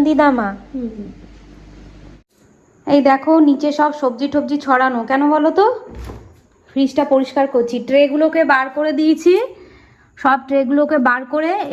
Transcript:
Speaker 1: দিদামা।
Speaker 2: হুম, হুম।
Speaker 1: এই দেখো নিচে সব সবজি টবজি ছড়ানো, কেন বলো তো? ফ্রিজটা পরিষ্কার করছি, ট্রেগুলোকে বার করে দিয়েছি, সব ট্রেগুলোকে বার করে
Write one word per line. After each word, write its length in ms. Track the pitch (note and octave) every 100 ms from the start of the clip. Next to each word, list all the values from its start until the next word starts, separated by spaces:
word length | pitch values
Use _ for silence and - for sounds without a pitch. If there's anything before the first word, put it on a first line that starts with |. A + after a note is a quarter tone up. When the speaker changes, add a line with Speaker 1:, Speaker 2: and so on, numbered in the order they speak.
| D4
Speaker 1:
দিদামা। 400 | D4 D4 B3+ G3+ G3+ -
Speaker 2:
হুম, 160 | C4+ A#3
হুম। 160 | G#3+ G3 F3+ - - - - - - - - - - _ _ _ _ _ _ -
Speaker 1:
এই 140 | C#4+ C#4
দেখো 240 | C4+ C#4+ D#4+ D4+
নিচে 200 | C#4 D4 D4
সব 120 | D4+ D4
সবজি 260 | C4+ A#3 C#4+
টবজি 240 | D4 B3 D4
ছড়ানো, 360 | C#4+ B3+ C4 B3 A3
কেন 120 | C4+ D4
বলো 160 | D#4 D4+ D#4+
তো? 80 | G#4+ A#4+ - - - - - _ _ _ _
ফ্রিজটা 340 | C4+ C4+ C4+ C#4+
পরিষ্কার 340 | C4+ C4+ - C#4
করছি, 220 | C4 A#3 B3 -
ট্রেগুলোকে 540 | C4+ C#4+ D4 D#4 D#4+ D4
বার 140 | C4+ C4+ C4+
করে 160 | D#4 D4
দিয়েছি, 340 | D#4 D#4 F4 F#4+ C5 - - - _ _ _ -
সব 200 | C4+ C4+ C4
ট্রেগুলোকে 480 | C#4 C4 C#4+ D4 D4+ B3+
বার 140 | B3 C4
করে 200 | D4+ D#4+ G4 C#4+